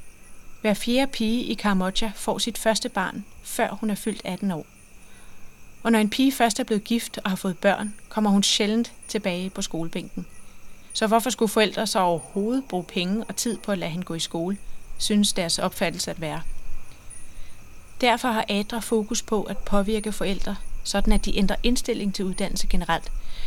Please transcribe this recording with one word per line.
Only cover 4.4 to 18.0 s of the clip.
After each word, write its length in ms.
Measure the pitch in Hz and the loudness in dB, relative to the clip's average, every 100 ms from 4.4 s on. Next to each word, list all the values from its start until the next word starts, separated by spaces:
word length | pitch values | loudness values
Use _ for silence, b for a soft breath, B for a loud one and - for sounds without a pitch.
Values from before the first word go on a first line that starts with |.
| 202 | -2
år. 160 | 160 - - - B B B B B B B B - | -2 -8 -18 -20 B B B B B B B B -4
Og 100 | 226 | 2
når 60 | 220 | 4
en 120 | 214 | 4
pige 220 | - 269 | 4 2
først 280 | - 233 - | 4 2 2
er 40 | |
blevet 200 | 247 208 | 0 -2
gift 340 | - 233 - - | 0 -2 -2 -6
og 60 | 196 | -4
har 60 | 185 | -2
fået 220 | 190 165 | -2 0
børn, 360 | 202 - 208 - - | 2 2 -2 -10 -8
kommer 220 | 220 214 | 0 4
hun 120 | 196 | 4
sjældent 500 | 196 - 208 226 233 - - | 4 2 2 0 -2 -8 -8
tilbage 420 | 208 202 175 190 | -4 -2 -4 -4
på 120 | - | -6
skolebænken. 640 | 196 - 165 185 160 - 175 - B B B B B | -6 -4 -4 -4 -6 -10 -10 -12 B B B B B
Så 140 | - 220 | -2 4
hvorfor 240 | 226 247 | 4 2
skulle 180 | - 220 | 2 2
forældre 380 | 226 208 196 214 | 4 4 2 0
så 120 | 208 | 2
overhovedet 640 | 175 170 - 196 214 262 | 4 2 -2 -2 0 0
bruge 200 | 262 180 | -2 -4
penge 400 | 165 190 175 214 | -4 -2 0 -2
og 120 | - 196 | -2 -4
tid 220 | 240 - | -2 -2
på 140 | - | -2
at 60 | 190 | -2
lade 120 | 170 | -2
hende 140 | 170 | -4
gå 100 | - | -4
i 60 | 165 | -6
skole, 360 | - 170 175 202 B B B - | -4 -4 -2 -4 B B B -2
synes 340 | - 208 196 | 2 4 4
deres 260 | - 165 - | 2 0 0
opfattelse 520 | 185 - 175 165 - | -2 0 -2 -2 -6
at 100 | 175 | -6
være. 220 | 156 156 - - - - - B B B B B B B B - - - | -6 -4 -2 -2 0 0 0 B B B B B B B B -16 -14 0